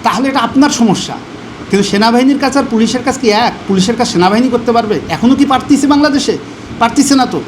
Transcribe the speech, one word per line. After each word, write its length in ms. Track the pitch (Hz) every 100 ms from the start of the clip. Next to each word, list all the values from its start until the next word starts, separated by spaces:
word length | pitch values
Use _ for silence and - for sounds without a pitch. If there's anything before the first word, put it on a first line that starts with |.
তাহলে 260 | 233 196 269
এটা 100 | 262
আপনার 300 | 233 - -
সমস্যা। 440 | - 233 175 - 113 - - - - -
কিন্তু 200 | 196 202
সেনাবাহিনীর 500 | 202 226 233 254 277
কাজ 180 | 285 269
আর 60 | 240
পুলিশের 340 | 226 220 247 247
কাজ 120 | -
কি 100 | 233
এক? 240 | 208 233 - -
পুলিশের 280 | 190 190 233
কাজ 120 | -
সেনাবাহিনী 420 | 175 180 214 254
করতে 220 | 240 233
পারবে? 280 | 233 214 196 -
এখনও 260 | 160 240 269
কি 100 | 285
পারতিছে 420 | 254 - 285 277
বাংলাদেশে? 500 | 285 294 277 - 160 - - - -
পারতিছে 360 | 233 262 277 277
না 100 | 247
তো। 160 | 165